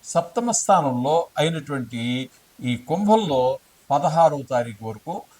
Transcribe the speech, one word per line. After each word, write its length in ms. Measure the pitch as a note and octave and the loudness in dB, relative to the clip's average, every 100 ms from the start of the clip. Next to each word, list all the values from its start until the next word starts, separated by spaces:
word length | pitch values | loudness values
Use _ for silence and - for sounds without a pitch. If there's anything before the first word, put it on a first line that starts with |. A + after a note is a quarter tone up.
సప్తమ 460 | - E3+ E3+ - A#3+ | 0 -2 -2 -4 -2
స్థానంలో 760 | A3 - F#3+ C#3+ B2 C3+ E3 E3+ - | -2 4 4 4 -2 0 0 0 -2
అయినటువంటి 920 | D#3 E3 C#3+ C#3 A2+ A#2+ A#2+ B2+ C3 _ _ - | -2 -2 -6 -6 -6 -6 -4 -4 -6 _ _ -8
ఈ 140 | B2 A#2+ | -4 -4
కుంభంలో 800 | - E3 G#3 A3 G3 C3+ B2+ - _ _ _ | -4 -2 4 4 4 2 0 -2 _ _ _
పదహారవ 520 | C#3 E3+ D#3+ D#3+ D3 | 0 2 4 4 4
తారీఖు 420 | B2+ B2+ A#2+ G2+ A2 | -2 -2 -2 -8 -12
వరకు 340 | G#2+ D3+ G3 - | -10 -10 -12 -12